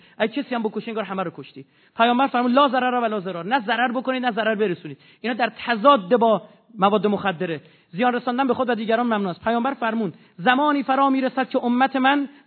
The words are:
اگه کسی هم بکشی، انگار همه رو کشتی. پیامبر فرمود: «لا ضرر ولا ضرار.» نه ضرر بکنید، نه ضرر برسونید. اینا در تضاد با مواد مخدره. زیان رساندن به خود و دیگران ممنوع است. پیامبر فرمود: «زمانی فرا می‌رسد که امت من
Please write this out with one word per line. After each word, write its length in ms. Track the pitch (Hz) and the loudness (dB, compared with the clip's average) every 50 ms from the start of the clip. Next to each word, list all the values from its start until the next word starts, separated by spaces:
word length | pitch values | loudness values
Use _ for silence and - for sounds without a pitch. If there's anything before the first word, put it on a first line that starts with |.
| _ _ _ | _ _ _
اگه 260 | - 220 226 233 285 - | -2 -2 -2 -2 -6 -6
کسی 120 | - 247 | -4 -6
هم 80 | 233 214 | -4 -4
بکشی، 280 | 214 214 214 - 233 | -4 -6 -6 -10 -8
انگار 120 | 220 220 202 | -8 -8 -6
همه 200 | 180 196 190 185 | -6 -6 -6 -6
رو 80 | 165 160 | -6 -8
کشتی. 300 | - 135 - - 135 139 _ _ _ _ _ - | -12 -18 -18 -18 -20 -20 _ _ _ _ _ 0
پیامبر 300 | - 233 240 240 247 277 | 2 2 4 4 2 2
فرمود: 240 | 269 - 240 247 247 | 2 2 0 2 4
«لا 160 | 240 269 294 | 6 6 6
ضرر 280 | 262 247 254 254 254 247 | 6 4 2 0 0 0
ولا 240 | 247 233 220 214 208 | 0 0 0 -2 -4
ضرار.» 260 | 170 190 175 170 170 | -4 -6 -8 -6 -4
نه 140 | 202 254 277 | -2 -2 -2
ضرر 320 | 196 220 226 226 247 254 | 0 -2 0 0 0 0
بکنید، 340 | 233 262 - 254 262 254 247 | -2 -4 -4 -4 -4 -2 -2
نه 60 | 247 | -2
ضرر 240 | 196 226 208 220 220 | -2 -2 -2 -2 0
برسونید. 420 | 196 220 196 170 - - 151 135 _ _ - - - | 0 0 -2 -2 -4 -8 -14 -14 _ _ -20 -20 -10
اینا 140 | - 226 254 | -8 -6 -2
در 160 | 240 233 185 - - - | -2 -2 -2 -4 -6 -4
تضاد 500 | 240 233 208 202 285 285 226 180 175 247 | -4 -2 4 4 4 4 4 4 2 2
با 320 | 214 226 226 214 175 - - - _ _ _ - 208 | 4 4 4 2 2 -2 -8 -20 _ _ _ -4 0
مواد 280 | 185 202 208 208 175 | 0 2 2 2 2
مخدره. 540 | 208 202 180 165 196 180 147 185 170 160 143 - - _ _ _ _ | 0 0 0 -2 -4 -4 -4 -6 -6 -6 -8 -10 -16 _ _ _ _
زیان 220 | - 170 247 247 240 | -4 -2 0 0 0
رساندن 340 | 240 240 254 240 254 277 | -2 -4 -4 -2 0 0
به 60 | 247 240 | 0 0
خود 160 | - 262 226 | -2 0 -2
و 60 | 240 | -2
دیگران 300 | 214 226 202 226 233 247 | -2 0 -2 0 0 0
ممنوع 240 | 240 220 202 202 185 | 0 0 -2 -2 -4
است. 140 | 165 - - | -6 -4 -4
پیامبر 300 | 226 233 233 233 277 285 | -2 -2 0 -2 -2 -4
فرمود: 400 | - 240 220 214 233 214 165 - - - _ _ | -4 -4 -4 -2 -2 -4 -4 -6 -10 -20 _ _
«زمانی 460 | - 170 247 254 269 294 302 294 285 220 | -2 0 2 2 4 2 2 0 0 0
فرا 260 | 269 262 269 277 277 | 0 2 2 2 2
می‌رسد 400 | 269 262 254 254 - 262 262 - | 2 0 -2 -2 -2 -4 -4 -2
که 140 | - 247 247 | -2 -2 0
امت 320 | 240 240 247 262 262 262 | 0 2 2 0 0 0
من 340 | 269 254 269 285 285 277 - - - _ | 2 2 2 2 2 -2 -4 -10 -20 _